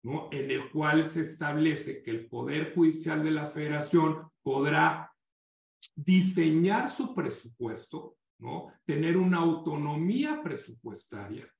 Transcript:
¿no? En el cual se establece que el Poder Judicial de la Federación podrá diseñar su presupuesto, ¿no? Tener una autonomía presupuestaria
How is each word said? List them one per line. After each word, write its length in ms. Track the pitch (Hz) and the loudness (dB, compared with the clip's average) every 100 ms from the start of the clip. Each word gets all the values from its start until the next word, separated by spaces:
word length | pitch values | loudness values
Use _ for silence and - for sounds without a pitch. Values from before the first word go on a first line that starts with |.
| 117 | -6
¿no? 240 | 151 - | -8 -6
En 180 | 143 135 | -8 -4
el 200 | 131 - | -4 -4
cual 400 | 151 151 156 156 | -2 2 4 2
se 140 | 165 | -2
establece 760 | 147 - 151 147 156 147 - - | -4 -4 -4 2 2 0 -6 -10
que 100 | - | -6
el 160 | 113 - | -8 -6
Poder 440 | 120 120 147 156 | -8 -4 -4 -2
Judicial 480 | 185 160 160 160 156 156 | 4 4 4 -2 0 2
de 60 | |
la 200 | 156 151 | 0 -2
Federación 800 | 151 151 147 - 170 156 156 - _ | -6 -4 -2 2 4 4 0 -8 _
podrá 680 | - 135 147 156 - - - _ _ _ _ _ _ _ - | -4 0 2 4 4 2 -10 _ _ _ _ _ _ _ -20
diseñar 960 | - 147 185 185 175 160 160 180 214 277 | -8 4 4 6 4 4 4 4 2 -2
su 240 | - 247 | -4 -6
presupuesto, 1000 | 190 139 - 120 - 120 113 - 127 - _ _ _ | -4 -6 -6 -16 -10 -8 -8 -12 -14 -14 _ _ _
¿no? 320 | 117 - - - - | -10 -10 -12 -16 -4
Tener 320 | 147 160 180 | 0 2 4
una 220 | 180 175 | 4 4
autonomía 1000 | 165 156 - 151 147 151 170 247 302 302 | 4 2 -2 -4 -2 -2 0 0 0 -2
presupuestaria 1120 | 294 143 - 117 117 98 - 107 98 107 - _ | -4 -8 -10 -16 -14 -14 -14 -12 -10 -12 -14 _